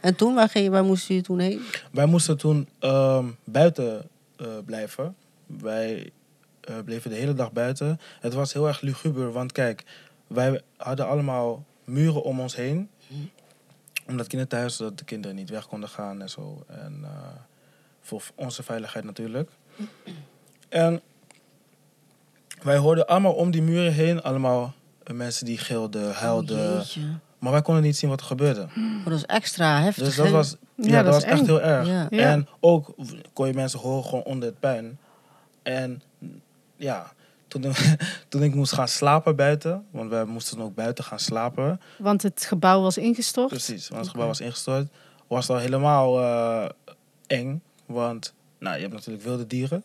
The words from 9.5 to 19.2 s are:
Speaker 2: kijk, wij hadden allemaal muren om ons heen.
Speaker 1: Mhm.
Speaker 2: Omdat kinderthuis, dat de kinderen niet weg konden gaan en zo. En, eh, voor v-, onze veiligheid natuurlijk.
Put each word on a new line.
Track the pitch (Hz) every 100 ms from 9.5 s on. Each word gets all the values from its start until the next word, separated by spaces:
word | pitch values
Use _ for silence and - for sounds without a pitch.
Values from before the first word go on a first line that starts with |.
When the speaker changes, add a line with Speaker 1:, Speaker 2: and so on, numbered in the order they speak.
Speaker 2:
kijk, | - 123 107 - - - _ _
wij | 117 127 135 _ _
hadden | - 131 120
allemaal | 147 143 127 120 117 147 _
muren | - 131 160 147
om | 139 131
ons | 127 -
heen. | 127 156 202 _ _
Speaker 1:
Mhm. | 139 151 _ _ _ _ _ _ - -
Speaker 2:
Omdat | 127 113
kinderthuis, | 131 131 120 123 -
dat | 110 101
de | -
kinderen | 110 101 98
niet | 95
weg | 107 -
konden | 107 104
gaan | - 104 98
en | 95
zo. | - 101 - -
En, | - 104 101
eh, | - - - - - _ _ _ _ _
voor | - -
v-, | - -
onze | 127 120
veiligheid | 123 113 107 110 104
natuurlijk. | 98